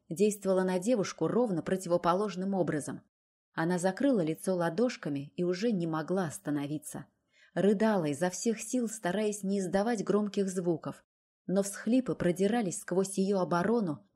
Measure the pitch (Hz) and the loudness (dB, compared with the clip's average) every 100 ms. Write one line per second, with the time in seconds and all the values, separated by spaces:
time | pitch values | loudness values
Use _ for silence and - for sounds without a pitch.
0 | - 160 208 202 190 190 185 185 196 247 | -10 2 2 2 2 2 2 0 0 0
1 | 180 - 160 208 247 170 - 185 170 175 | 0 -2 0 2 0 0 -2 -2 0 2
2 | 175 180 214 175 190 196 165 151 139 160 | 2 2 0 -4 -2 0 0 -2 -6 -10
3 | - _ _ _ _ - 165 180 185 190 | -14 _ _ _ _ -4 0 2 0 2
4 | 277 233 156 160 - 185 165 160 247 - | 2 2 2 -2 -2 0 0 0 -2 -2
5 | 160 139 147 - 175 180 233 196 170 156 | -6 -6 -6 -4 -2 0 0 0 -2 -4
6 | 156 185 170 - - 147 143 151 - 143 | -2 -2 -2 -4 -4 -4 -4 -6 -8 -12
7 | 139 _ _ _ _ - 196 202 220 202 | -14 _ _ _ _ 2 4 4 4 2
8 | 156 143 180 180 233 220 - 254 226 - | 0 0 -2 0 -2 -2 -2 -2 -2 -4
9 | 175 190 214 202 196 196 185 190 214 226 | -2 0 -2 -2 -2 -2 0 0 0 0
10 | 175 208 208 202 190 185 175 160 147 - | 2 2 0 -2 -2 0 0 0 -4 -10
11 | _ _ _ _ - 185 196 - 220 254 | _ _ _ _ -2 0 0 -4 0 2
12 | 247 156 175 175 202 240 196 - - 180 | 2 0 0 2 2 2 -2 -4 -2 0
13 | 196 - 190 196 180 175 190 233 185 143 | 0 0 0 0 2 2 2 2 0 -4
14 | - | -10